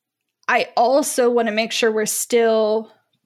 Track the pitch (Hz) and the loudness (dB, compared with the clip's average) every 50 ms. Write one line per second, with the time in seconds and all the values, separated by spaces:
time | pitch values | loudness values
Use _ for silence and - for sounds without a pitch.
0 | _ _ _ _ _ _ _ _ _ - 254 233 175 - - - 240 226 269 294 | _ _ _ _ _ _ _ _ _ -2 -2 -2 -2 -2 -2 0 2 2 2 2
1 | 285 - - - 240 240 240 233 226 226 208 220 226 220 - - 240 226 220 214 | 0 0 -2 0 0 2 2 2 0 0 -2 -2 -4 -4 -2 -2 -2 0 0 0
2 | 214 214 - - - - 240 233 233 226 220 220 220 214 214 220 220 - _ _ | -2 -4 -4 -6 -4 -2 0 2 2 2 2 2 2 0 0 -2 -4 -8 _ _
3 | _ _ _ _ _ | _ _ _ _ _